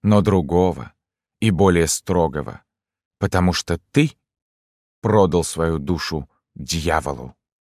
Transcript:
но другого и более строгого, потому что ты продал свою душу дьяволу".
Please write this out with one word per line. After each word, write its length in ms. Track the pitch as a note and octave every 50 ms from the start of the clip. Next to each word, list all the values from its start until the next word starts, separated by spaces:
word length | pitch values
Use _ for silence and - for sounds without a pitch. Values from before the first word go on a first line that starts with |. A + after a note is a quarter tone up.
но 200 | - G#2 G#2+ G#2
другого 720 | F2+ G#2+ F#2+ F#2 D#2 C2+ E2+ F2+ F#2 F2+ D#2 C2+ A#1 - - _ _ _ _ _ _ _ _ _
и 120 | G#2+ A2+
более 360 | F#2 D#2 G2+ F#2+ F2 E2+ E2
строгого, 760 | D#2 - - - - F#2 F2+ E2 D2+ C2+ D2+ C#2 - - - _ _ _ _ _ _ _ _ _ _ _ -
потому 340 | G2 F#2 - F#2 F2+ F2+
что 260 | F2 - - - E2+ E2 - _
ты 220 | - C#3+ D3+ D3+ - _ _ _ _ _ _ _ _ _ _ _ _ _ _ _ _ _
продал 440 | - A2 G#2 G#2+ G2 F2+ D#2+ F2 D#2+
свою 340 | - - E2 E2 E2 E2 D#2
душу 500 | C#2 C#2+ F2+ D#2 - - E2 D2+ C2+ - _ _ _ _ -
дьяволу". 800 | - - - E2+ E2 D2+ E2+ D#2+ D#2 - D2 C#2 B1 B1 B1 - _ _ _ _ _ _